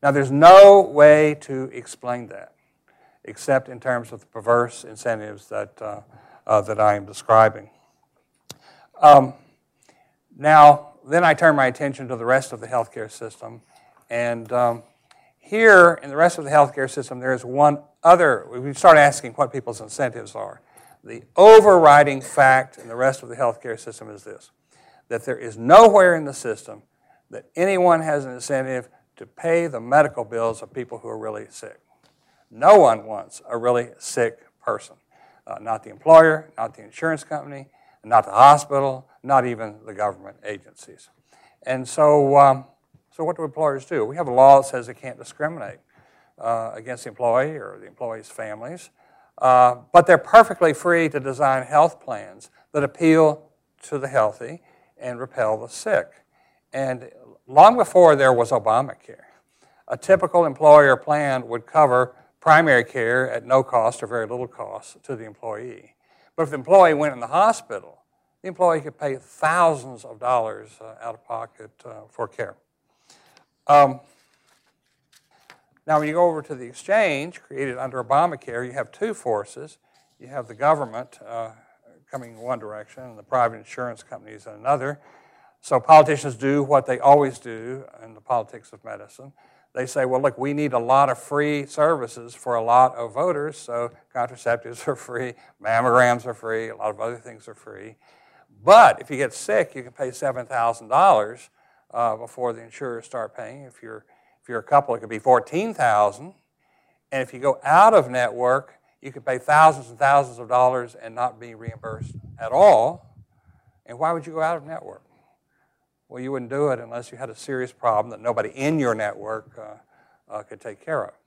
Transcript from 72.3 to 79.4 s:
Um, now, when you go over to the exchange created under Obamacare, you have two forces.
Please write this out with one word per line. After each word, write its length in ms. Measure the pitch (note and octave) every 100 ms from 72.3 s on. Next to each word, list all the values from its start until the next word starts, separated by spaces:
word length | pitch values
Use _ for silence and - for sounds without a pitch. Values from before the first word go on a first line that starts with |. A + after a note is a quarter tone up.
| - G2+ - _ _ _ _ _ _ _ _ _ _ -
Um, 320 | D3 C#3 C3 _ _ _ _ _ _ _ _ _ _ _ _ _ _ _ _ _ _ -
now, 120 | D3+
when 100 | D3+
you 60 |
go 120 | D#3 F3
over 140 | D#3+
to 140 | D3
the 100 | C3
exchange 760 | A#2+ B2 - G#3 G3+ C#3 D#3 F3
created 340 | _ C#3 C3+ B2
under 260 | C3 C3
Obamacare, 640 | A2+ C#3 F3 D3+ - A#2+ B2+
you 60 |
have 180 | C3 B2
two 220 | _ A3
forces. 640 | G#3 B2+ G#2+